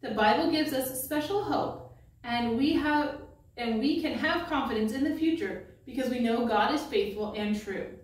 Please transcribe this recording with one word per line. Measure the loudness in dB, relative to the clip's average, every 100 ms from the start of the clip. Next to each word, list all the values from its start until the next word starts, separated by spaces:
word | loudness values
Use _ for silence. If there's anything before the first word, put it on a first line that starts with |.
The | -4
Bible | 2 4 6 4
gives | 2 0
us | 0 -2 -6
special | -4 -4 0 -2
hope, | 0 0 -2 -6 -14 -20 -20 _
and | -4 0 0 2
we | 2
have, | 2 2 2 2 -4 -14 -20 -20 -8
and | -2 0
we | 2 0
can | 0
have | -2 0 0 0
confidence | -2 -2 0 0
in | 0
the | 0 2
future | 0 0 -2 -6 -12 -20 -10
because | -4 -2
we | 0
know | 2 2 2
God | 4 4
is | 2
faithful | 0 0 0 -2 -6
and | -2 -2 -2
true. | -2 -6 -8 -12